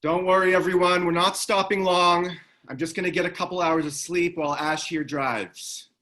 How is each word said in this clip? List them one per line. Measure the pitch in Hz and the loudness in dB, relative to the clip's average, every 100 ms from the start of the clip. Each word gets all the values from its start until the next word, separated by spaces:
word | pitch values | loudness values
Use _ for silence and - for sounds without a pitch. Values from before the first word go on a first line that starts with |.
Don't | 151 175 | -2 -2
worry, | 185 185 185 | 4 4 6
everyone. | 185 170 180 180 180 | 4 4 2 4 2
We're | 175 | 2
not | 170 180 196 | 2 0 0
stopping | - 208 190 202 | -2 0 0 0
long. | 190 180 175 175 180 175 - _ _ | 2 4 4 4 0 -6 -16 _ _
I'm | 131 | -6
just | 160 185 | -6 -4
gonna | 180 | -4
get | 170 175 | -2 -2
a | |
couple | 175 175 180 | -2 -6 -2
hours | 170 165 | 0 2
of | 151 | 0
sleep | 139 - 175 175 170 | -6 -4 -2 -2 -2
while | 147 | -4
Ash | 143 151 156 - | -2 -2 -2 -4
here | 160 | -6
drives. | 143 143 135 117 95 - - - - _ | -4 -4 -2 -2 -6 -12 -14 -14 -16 _